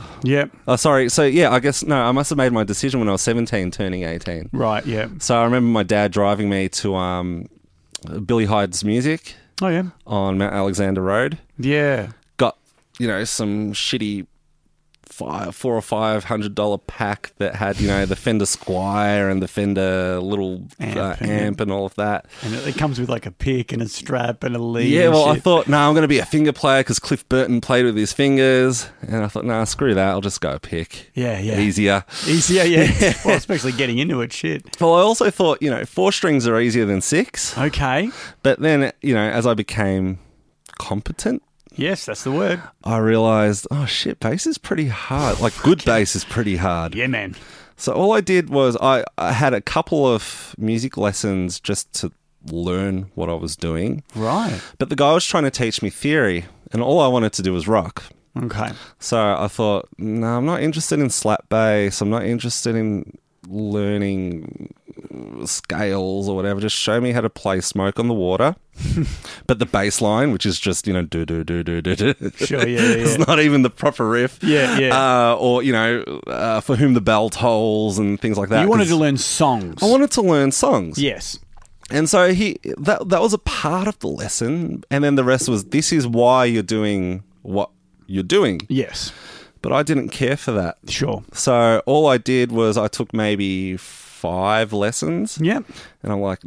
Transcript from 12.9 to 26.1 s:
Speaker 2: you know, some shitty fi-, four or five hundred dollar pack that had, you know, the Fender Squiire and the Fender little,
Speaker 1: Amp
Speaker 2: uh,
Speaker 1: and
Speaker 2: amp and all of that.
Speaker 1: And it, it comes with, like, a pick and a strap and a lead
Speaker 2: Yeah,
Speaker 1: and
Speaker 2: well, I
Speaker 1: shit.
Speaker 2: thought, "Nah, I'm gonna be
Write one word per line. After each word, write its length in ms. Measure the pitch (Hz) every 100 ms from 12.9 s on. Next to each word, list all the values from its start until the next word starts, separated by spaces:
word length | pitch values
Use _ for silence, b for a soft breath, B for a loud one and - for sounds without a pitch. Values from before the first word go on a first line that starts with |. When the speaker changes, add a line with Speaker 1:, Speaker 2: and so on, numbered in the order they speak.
| -
Speaker 2:
you 80 | 117
know, 180 | 98 113
some 480 | - 107 104 107
shitty 520 | 101 - 120 107 101 87 _ _ _ _ _ _ _ -
fi-, 440 | - - - -
four 240 | - 131 113
or 60 |
five 440 | - 107 110 110 -
hundred 300 | 107 104 101
dollar 220 | 104 101
pack 540 | - - 104 104 - _
that 180 | 101 95
had, 240 | 101 98
you 80 | 101
know, 180 | 98 95
the 120 | 95
Fender 260 | - 110
Squiire 880 | 98 - - 92 95 101 104 104 98
and 100 | 95
the 60 | 92
Fender 720 | - 101 98 95 92 92 92
little, 480 | 92 101 95 92 92 -
Speaker 1:
Amp 180 | 110 101
Speaker 2:
uh, 180 | 95 -
Speaker 1:
and 100 | 104
Speaker 2:
amp 280 | 104 104 98
and 100 | 104
all 140 | 98 95
of 100 | -
that. 300 | 104 104 - -
Speaker 1:
And 120 | 113
it, 140 | 117 139
it 100 | -
comes 220 | 156 123
with, 80 | 123
like, 180 | 117 104
a 60 |
pick 400 | - 135 127 117
and 100 | 120
a 60 | 113
strap 560 | - - 127 120 117
and 120 | 131 120
a 40 |
lead 300 | 117 117 127
Speaker 2:
Yeah, 140 | 151 170
Speaker 1:
and 80 |
Speaker 2:
well, 120 | 156 147
I 100 | 147
Speaker 1:
shit. 80 |
Speaker 2:
thought, 240 | 185 170 -
"Nah, 180 | 147 147
I'm 80 | 156
gonna 140 |
be 100 | 156